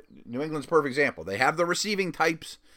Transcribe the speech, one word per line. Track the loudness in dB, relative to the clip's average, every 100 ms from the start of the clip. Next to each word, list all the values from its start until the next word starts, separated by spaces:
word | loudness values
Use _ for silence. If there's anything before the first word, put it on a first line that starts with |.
| -16 -20
New | -10 -6
England's | -4 -6 2
a |
perfect | 2 2
example. | 2 0 0
They | -6 2
have | 2 2
the | 0
receiving | 0 -2 -2 -2
types. | 0 0 0 -8 -20 _